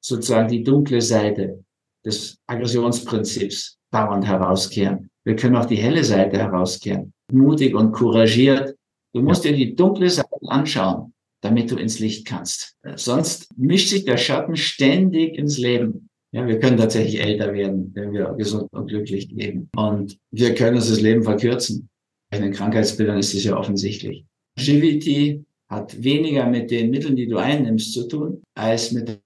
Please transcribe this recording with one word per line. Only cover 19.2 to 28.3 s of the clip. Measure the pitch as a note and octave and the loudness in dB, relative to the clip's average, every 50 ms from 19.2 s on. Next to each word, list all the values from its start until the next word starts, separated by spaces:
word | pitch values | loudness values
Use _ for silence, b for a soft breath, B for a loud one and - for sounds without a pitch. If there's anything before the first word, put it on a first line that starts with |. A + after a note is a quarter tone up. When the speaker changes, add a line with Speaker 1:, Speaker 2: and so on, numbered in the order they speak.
| F#2+ - | -8 -8
Speaker 1:
leben. | - G2+ G#2 G2+ F#2+ F2+ E2+ - - | -10 -8 -8 -6 -6 -8 -10 -8 -4
Und | A2+ G#2+ G#2+ G#2 G2+ G2 G2+ - _ _ _ | -2 -2 0 0 -2 -4 -8 -10 _ _ _
wir | - G#2+ B2 A#2+ A2+ | -2 0 2 2 2
können | - B2+ A#2 A#2+ | 2 2 2 2
uns | B2 A2 A2+ | 2 2 2
das | A2 G#2 | 2 2
Leben | G#2+ A2 A2 A2+ A2 | 4 4 4 4 2
verkürzen. | A2 G2+ - - A#2+ A#2+ B2+ - - G#2+ - - - _ _ _ _ _ _ _ _ | 2 0 0 0 0 0 0 -4 -4 -6 -8 -8 -12 _ _ _ _ _ _ _ _
Bei | - G#2+ | -6 -4
den | G2+ G2 G2 | -4 -4 -4
Krankheitsbildern | G2 G2 A2 A2 A2+ A2 G2+ - - G#2+ G#2 G2+ G2+ | -4 -4 -2 0 2 0 0 0 0 0 0 0 0
ist | G2 - - | -2 -2 -2
es | G2 G2 | -2 -2
ja | A2 F#2+ | 0 -2
offensichtlich. | F#2+ G2 - G2+ G2 - - - - - - - D2 - _ _ _ _ _ _ - | -2 -2 -2 -2 -2 -2 -4 -6 -8 -10 -12 -12 -12 -16 _ _ _ _ _ _ -4
Longevity | B2+ C3 D3 D3 D#3 E3 D3+ D3 D3+ - C#3 C#3 C#3+ D3 D3 D3 - _ _ _ _ _ | 0 4 4 4 4 4 2 2 0 0 2 2 2 0 0 -4 -10 _ _ _ _ _
hat | G2+ G#2+ G#2 - - - A2+ | -10 -10 -10 -10 -12 -4 -2
weniger | C3+ C#3+ D3+ D#3+ D#3 C#3+ C3+ B2 | 0 0 2 0 0 0 0 0
mit | A#2+ B2 A#2+ A2 - B2 | 0 0 0 -2 -2 -2
den | A#2 A2+ A2+ | 0 0 0
Mitteln, | B2+ C#3 D3+ D3+ C3+ | 0 -2 0 0 -2
die | B2+ A#2+ A2+ | -2 0 -2
du | A2+ | -2
einnimmst, | F#2 F#2+ C3 D3 D3 B2+ A2+ A2 A2 - - - | -2 0 0 0 0 0 0 0 -2 -2 -4 -6
zu | - - - | -6 -6 -6
tun, | - D3+ D3+ E3+ | -6 -6 -6 -6